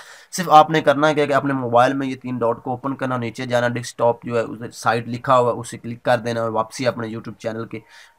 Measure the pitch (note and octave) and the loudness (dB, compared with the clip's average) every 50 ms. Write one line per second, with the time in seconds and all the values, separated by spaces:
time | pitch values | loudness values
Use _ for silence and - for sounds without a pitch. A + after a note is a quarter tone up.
0 | - - - - - _ - F#3 F3 D#3 D3+ D#3 D3+ D#3+ D#3+ D#3 - D3 C3+ C#3 | -20 -20 -20 -20 -18 _ -8 -6 2 6 8 8 8 8 4 2 4 2 4 4
1 | D3+ D#3 D3 D3+ D3 C#3 C#3 C3+ C#3+ C#3 C3+ C3+ B2+ A#2 A#2 A#2+ B2 C3+ C#3 C#3 | 2 2 2 2 2 2 2 0 0 0 -2 -2 0 2 4 4 4 4 2 -2
2 | C#3 C3 C3 B2 - B2+ B2+ A#2+ A#2 A#2 A#2 A#2 - C3 B2+ B2+ - C3+ C3+ - | -4 -6 -6 -8 -8 -8 -4 -2 0 0 -2 -2 -4 -8 -6 -6 -6 -6 -6 -4
3 | C3+ C3 B2+ A#2+ A#2 A2+ A2+ - C3 B2 B2 A#2+ A#2+ A#2+ A#2+ B2+ A#2+ - - - | -4 -4 -4 -4 -4 -6 -8 -8 -4 -2 0 0 0 0 -2 -4 -8 -10 -4 0
4 | A#2 A#2+ A#2 - - B2 A#2+ A2+ A2+ - - A2 A#2+ A2+ - - - A#2 A2+ A#2+ | 2 2 2 0 -4 -4 -2 -2 -2 -4 -6 -12 -12 -14 -12 -4 -2 0 0 0
5 | A2+ A#2 B2 B2 - C#3 C3 B2 A#2+ A#2+ G#2 A#2+ A#2+ - A#2+ - - A#2 A#2+ - | -2 -6 -8 -4 0 2 4 4 4 2 0 -2 -6 -12 -14 -12 -12 -12 -12 -4
6 | - C3 B2 A#2 A2 A#2+ A#2 A#2 A2+ A2+ A2 A2 A2 - - - C3+ A#2+ A2 A#2 | 0 0 0 0 0 -2 -4 -2 -4 -2 -2 -2 -2 -4 -6 -4 -2 -2 -2 -2
7 | A2+ A2 A2+ A2+ - A#2+ G#2 - - A2+ A2 A2+ A2+ - A#2 A2+ - _ - - | -6 -8 -8 -10 -12 -12 -14 -10 -8 -8 -8 -8 -10 -10 -12 -14 -16 _ -20 -20
8 | - - _ | -20 -20 _